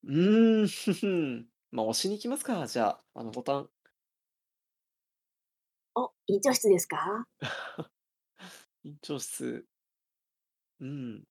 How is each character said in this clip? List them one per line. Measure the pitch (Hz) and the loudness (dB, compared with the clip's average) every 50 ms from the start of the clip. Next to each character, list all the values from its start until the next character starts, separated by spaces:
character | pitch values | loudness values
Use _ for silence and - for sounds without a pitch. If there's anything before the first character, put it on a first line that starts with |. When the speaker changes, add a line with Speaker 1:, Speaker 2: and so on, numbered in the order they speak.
| - | -6
Speaker 1:
う | - | 0
ー | 139 151 180 202 214 226 226 226 220 220 214 196 - - - - 190 - - 202 190 175 160 139 123 117 | 2 4 6 6 8 8 8 8 6 6 4 2 0 -2 -2 -2 0 0 0 0 0 0 0 -2 -4 -8
ん。 | 117 _ _ _ | -10 _ _ _
<laughs> | _ _ | _ _
ま | - 113 110 | -4 -2 -2
あ、 | |
押 | 110 - - | 0 0 0
し | - 190 | -2 -2
に | 208 | -4
行 | 208 | -4
き | - 233 | -4 -6
ま | 262 294 | -6 -6
す | - | -4
か、 | - 240 185 143 | -4 -4 -4 -4
じ | 113 - 123 | -4 0 0
ゃ | 113 101 | 2 2
あ、 | - - _ _ _ | 0 -2 _ _ _
あ | - 117 | -12 -12
の | 113 | -10
ボ | 107 123 123 | -10 -8 -4
タ | - 139 139 | -2 -4 -4
ン。 | 143 - _ _ _ _ _ _ _ _ _ _ _ _ _ _ _ _ _ _ _ _ _ _ _ _ _ _ _ _ _ _ _ _ _ _ _ _ _ _ _ _ _ _ _ _ _ | -4 -8 _ _ _ _ _ _ _ _ _ _ _ _ _ _ _ _ _ _ _ _ _ _ _ _ _ _ _ _ _ _ _ _ _ _ _ _ _ _ _ _ _ _ _ _ _
Speaker 2:
お、 | 240 254 - _ _ _ - | -2 -2 -2 _ _ _ 0
院 | 196 196 | 0 2
長 | - 277 254 | 4 2 2
室 | - - 214 | 4 6 6
で | 190 175 | 6 6
す | - - | 4 -2
か？ | 160 151 156 175 208 226 240 _ _ _ | -4 -4 -4 -4 -4 -6 -8 _ _ _
Speaker 1:
<laughs> | - - - - - - - - 156 _ _ _ _ _ _ _ _ _ _ _ 190 180 - - - _ _ _ _ | -8 -8 -8 -8 -10 -12 -12 -12 -14 _ _ _ _ _ _ _ _ _ _ _ -20 -20 -20 -20 -20 _ _ _ _
院 | 147 147 147 | -20 -18 -18
長 | - - 147 131 | -10 -8 -8 -8
室。 | - - - - 135 123 120 120 - _ _ _ _ _ _ _ _ _ _ _ _ _ _ _ _ _ _ _ _ _ _ _ | -6 -10 -10 -8 -8 -8 -8 -8 -12 _ _ _ _ _ _ _ _ _ _ _ _ _ _ _ _ _ _ _ _ _ _ _
う | 139 | -14
ん。 | 131 143 143 127 120 107 104 - _ | -12 -10 -10 -10 -10 -10 -14 -16 _